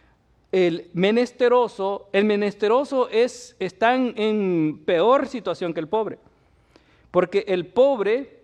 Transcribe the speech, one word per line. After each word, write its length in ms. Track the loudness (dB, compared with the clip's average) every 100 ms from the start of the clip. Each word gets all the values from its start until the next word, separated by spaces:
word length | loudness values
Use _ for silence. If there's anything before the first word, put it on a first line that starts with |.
| _ _ _ _ -4
El 380 | 0 0 0 -6
menesteroso, 1160 | 0 2 2 0 0 2 2 0 -4 -6 -6 -2
el 140 | 0 2
menesteroso 800 | 2 -2 -2 0 0 0 -2 0
es, 460 | 0 0 -4 -16 -8
está 360 | -8 0 0 2
en, 180 | 0 -2
en 640 | -2 0 0 0 0 -2
peor 440 | -2 2 4 2 0
situación 460 | -8 -8 -6 -6
que 60 | -6
el 80 | -4
pobre. 300 | -4 -4 -10 _ _ _ _ _ _ _ _ _
Porque 340 | -2 0 -2 -2
el 200 | -4 -2
pobre, 720 | 2 2 2 -2 -2 -4 -18